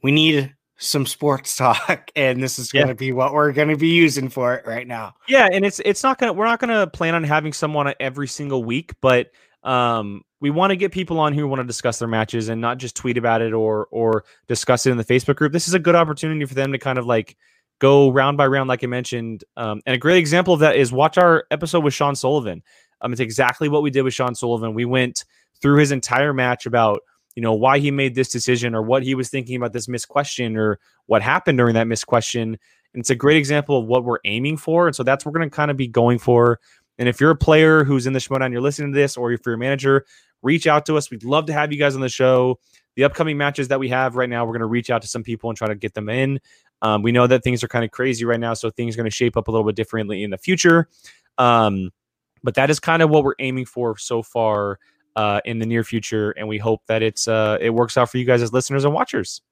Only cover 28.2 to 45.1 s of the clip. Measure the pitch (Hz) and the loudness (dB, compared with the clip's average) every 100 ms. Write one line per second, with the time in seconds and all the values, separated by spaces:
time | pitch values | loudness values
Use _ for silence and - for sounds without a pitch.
28.2 | 131 123 117 123 120 113 110 131 131 131 | -2 -2 0 0 0 -4 0 0 0 -4
29.2 | 127 139 120 127 120 117 117 123 - 143 | -4 -8 -8 -6 -6 -6 -8 -10 -4 -4
30.2 | 143 - 117 110 110 101 _ _ _ 107 | -4 -6 -6 -2 -2 -2 _ _ _ 0
31.2 | 107 160 - 131 120 113 113 113 - 120 | 2 0 0 2 4 2 0 -4 0 0
32.2 | - 120 113 110 _ _ _ - 117 123 | 0 -6 -6 -8 _ _ _ -10 -4 0
33.2 | 135 156 139 147 147 139 113 127 120 117 | 4 2 2 -2 0 -2 2 0 0 -4
34.2 | - 107 139 156 - 165 175 143 127 139 | -4 -4 -4 -6 -2 0 0 0 0 0
35.2 | - 156 160 - 147 135 127 117 120 120 | -2 -4 -4 -2 -2 -2 -2 2 4 2
36.2 | - 120 120 117 _ _ _ _ 123 120 | 4 4 4 2 _ _ _ _ -2 2
37.2 | 147 156 - 156 160 156 139 139 123 135 | 2 4 4 6 6 6 4 0 0 -4
38.2 | - 135 131 120 135 143 147 139 139 127 | -4 -4 -2 -2 -4 -4 -4 0 0 0
39.2 | 120 120 - 113 127 135 135 139 - _ | -4 -4 -4 -4 -2 -2 2 2 0 _
40.2 | _ _ 127 160 160 151 151 156 143 113 | _ _ -2 0 4 2 2 -2 -2 -12
41.2 | 117 147 156 147 151 147 143 135 131 - | -2 -2 -2 -4 -2 0 0 0 -6 0
42.2 | 131 131 127 123 _ _ _ - 135 - | 2 4 2 -2 _ _ _ 0 0 2
43.2 | 160 147 143 143 131 135 131 127 131 123 | -4 0 -2 -2 -2 -2 0 0 -2 -2
44.2 | 123 120 117 117 113 120 117 120 110 | -2 -2 -4 -4 -2 -2 0 -4 -2